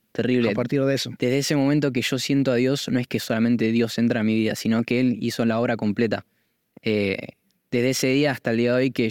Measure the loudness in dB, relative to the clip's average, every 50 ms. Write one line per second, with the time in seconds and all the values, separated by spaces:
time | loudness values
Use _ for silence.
0 | _ _ _ -4 -2 0 2 2 2 0 0 -2 -2 -2 -2 0 0 0 0 -2
1 | -4 -6 -6 -4 -2 0 0 0 0 0 0 0 2 2 2 2 0 0 -2 -2
2 | -2 -2 -4 -4 -2 0 0 0 2 2 2 2 2 0 0 -2 -2 -2 -2 -2
3 | -2 -2 -4 -6 -4 -2 0 0 2 2 2 2 2 0 2 2 0 0 0 0
4 | 0 0 0 0 0 0 2 2 0 0 -2 -2 -2 0 0 0 0 0 0 2
5 | 2 0 0 -2 -4 -4 -2 0 0 0 0 0 0 -2 -2 -2 -2 -2 0 0
6 | 0 0 0 -2 -6 _ _ _ _ _ _ _ _ _ _ -8 -4 -2 0 0
7 | 0 0 -2 -4 -6 -10 -16 _ _ _ _ _ _ _ -2 0 0 0 0 0
8 | 0 0 2 2 2 0 0 -2 -2 -2 0 2 2 2 2 2 2 0 0 0
9 | -2 -2